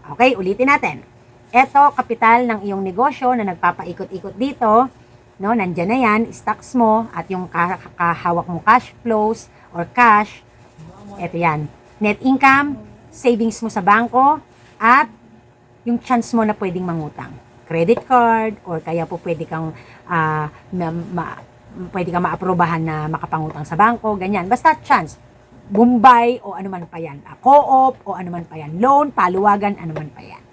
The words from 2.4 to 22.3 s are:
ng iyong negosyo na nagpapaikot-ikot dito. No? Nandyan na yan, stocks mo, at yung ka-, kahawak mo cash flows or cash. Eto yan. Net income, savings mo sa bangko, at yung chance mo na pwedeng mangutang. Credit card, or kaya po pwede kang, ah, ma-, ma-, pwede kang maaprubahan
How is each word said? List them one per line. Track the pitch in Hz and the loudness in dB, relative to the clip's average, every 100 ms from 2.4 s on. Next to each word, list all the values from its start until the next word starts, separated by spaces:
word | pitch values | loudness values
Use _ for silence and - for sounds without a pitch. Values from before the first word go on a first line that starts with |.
| 247 | 2
ng | 214 202 | -4 -6
iyong | 196 190 | -6 -6
negosyo | 180 277 - 254 | -2 -2 0 -2
na | 247 | -2
nagpapaikot-ikot | 196 170 175 175 175 175 185 190 196 180 | -4 -2 -2 -2 -12 -12 -12 -12 -14 -6
dito. | 269 262 226 220 262 - - _ _ _ | -6 -2 2 4 2 -6 -20 _ _ _
No? | 196 233 | -2 -2
Nandyan | 180 170 175 | -2 -2 -2
na | 247 | 0
yan, | 233 214 226 | 2 2 -2
stocks | - - 208 - 254 | -6 -6 -6 -4 0
mo, | 226 214 220 | 2 2 0
at | 175 - | -10 -8
yung | 185 180 | -10 -6
ka-, | 165 170 180 - - | -4 -2 -4 -12 -4
kahawak | 170 170 175 170 170 | -2 -2 -2 -2 -4
mo | 170 | -2
cash | 208 240 - - | 2 2 2 -12
flows | 240 214 214 220 - _ _ | -4 -2 -2 -4 -10 _ _
or | 170 170 | -10 -6
cash. | - 240 208 208 - _ _ - - 160 - 208 202 | 2 4 4 2 -12 _ _ -20 -20 -20 -20 -20 -12
Eto | 170 170 | -10 -2
yan. | 170 151 151 - _ - | -2 -2 -8 -14 _ -4
Net | 208 208 | -2 0
income, | 262 262 269 269 285 262 - - - | 0 2 4 4 0 -6 -14 -20 -20
savings | - 254 233 226 214 226 | -2 0 0 -2 -4 -6
mo | |
sa | 214 | -2
bangko, | 185 208 233 247 269 302 - _ - _ | 2 2 2 2 2 2 -6 _ -20 _
at | 220 262 311 - _ - _ _ _ _ 233 | 2 4 2 -8 _ -20 _ _ _ _ -6
yung | 240 | -6
chance | - 247 226 233 | -2 -2 0 -2
mo | 214 | -2
na | |
pwedeng | 214 196 185 180 | -2 -6 -6 -6
mangutang. | 165 151 - - - _ _ - | -6 -8 -12 -18 -18 _ _ -8
Credit | 165 170 240 - | -2 2 0 2
card, | 247 233 226 220 202 | 2 4 2 -2 -8
or | - 160 | -10 -8
kaya | 160 170 160 | -4 -6 -6
po | 170 185 | -8 -6
pwede | 160 160 | -6 -6
kang, | 160 165 156 - - - | -8 -8 -10 -20 -20 -4
ah, | 170 156 156 151 - - | -2 0 -2 -6 -12 -10
ma-, | 185 165 | -6 -6
ma-, | 170 165 175 160 - - _ - - 175 | -6 -8 -8 -8 -14 -20 _ -20 -16 -10
pwede | 190 170 | -8 -4
kang | 175 | -2
maaprubahan | 180 | -2